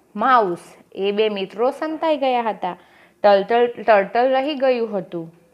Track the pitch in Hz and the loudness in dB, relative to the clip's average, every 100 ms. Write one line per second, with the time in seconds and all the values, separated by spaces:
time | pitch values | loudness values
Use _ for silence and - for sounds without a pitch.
0 | _ 208 247 247 190 170 - - _ - | _ -4 2 4 2 -2 -10 -20 _ -6
1 | 202 208 220 202 190 196 254 269 311 311 | -2 0 0 -2 -6 -2 -2 -2 -6 -4
2 | 320 294 269 247 226 185 180 - _ _ | -2 0 0 0 -2 -4 -8 -10 _ _
3 | _ _ 208 202 185 233 240 - 226 202 | _ _ 4 4 2 2 0 0 2 4
4 | 190 233 262 262 277 277 262 247 220 202 | 2 0 0 0 -2 -2 0 0 -2 -6
5 | 180 170 165 - _ | -8 -10 -12 -18 _